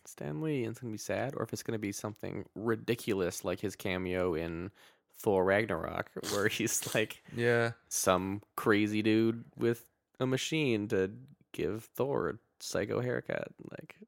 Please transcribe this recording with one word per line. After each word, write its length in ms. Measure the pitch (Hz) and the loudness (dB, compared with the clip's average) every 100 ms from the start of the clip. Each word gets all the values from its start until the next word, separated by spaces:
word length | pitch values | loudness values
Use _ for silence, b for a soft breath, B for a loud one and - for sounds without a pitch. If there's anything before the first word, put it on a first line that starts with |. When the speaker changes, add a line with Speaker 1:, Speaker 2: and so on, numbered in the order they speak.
| - | -18
Speaker 1:
Stan 360 | - 147 151 | -10 -8 -4
Lee," 220 | 156 143 | -2 -2
and 80 | 110 | -2
it's 80 | 117 | -6
gonna 120 | 120 | -8
be 60 | 107 | -6
sad, 380 | - 101 123 - | -4 -4 -2 -4
or 80 | |
if 100 | 113 | -4
it's 100 | 107 | -6
gonna 160 | - 113 | -4 -4
be 120 | 104 | -4
something 540 | - 107 107 95 92 - - | -4 -8 -8 -8 -8 -8 -4
ridiculous 880 | 113 113 113 120 - 98 90 - 92 | -2 0 0 -2 0 0 0 -2 -4
like 140 | 92 | -2
his 160 | 101 - | -4 -4
cameo 580 | 98 90 92 92 90 | -4 -2 0 0 2
in 380 | 80 85 82 92 - B B B - | 0 -2 -4 -8 -12 B B B -4
Thor 260 | 113 95 92 | 2 4 6
Ragnarok, 640 | 101 113 82 82 85 - - | 4 2 -2 -4 -4 -6 -6
<laughs> 160 | - | -4
where 160 | 101 107 | 0 2
he's, 460 | - 110 - - 120 | 2 0 0 0 0
like, 280 | 107 - - 120 | 0 -4 -8 0
Speaker 2:
Yeah. 380 | 120 120 117 - - | 4 4 2 -2 -6
Speaker 1:
some 520 | - 95 92 95 104 - - | 0 4 4 2 -4 -8 0
crazy 460 | 120 104 107 107 | 4 4 4 2
dude 440 | 107 110 113 117 - - | 4 6 4 2 -6 -2
with 280 | 117 117 - _ _ - | 0 0 -6 _ _ -4
a 60 | 131 | 0
machine 600 | 131 - 160 143 107 104 | 0 0 0 2 2 2
to 220 | 98 95 117 131 - _ | 2 0 -2 -16 -20 _
give 320 | - 78 110 - - | -4 -2 -4 -6 -4
Thor 340 | 135 127 - | 0 0 0
a 20 | 117 _ - | -4 _ -14
psycho 400 | - 90 107 107 | -6 -2 -2 -2
haircut. 480 | 123 123 - - - - - | -2 -4 -4 -6 -6 -12 -16
Like, 240 | - - - | -16 -16 -20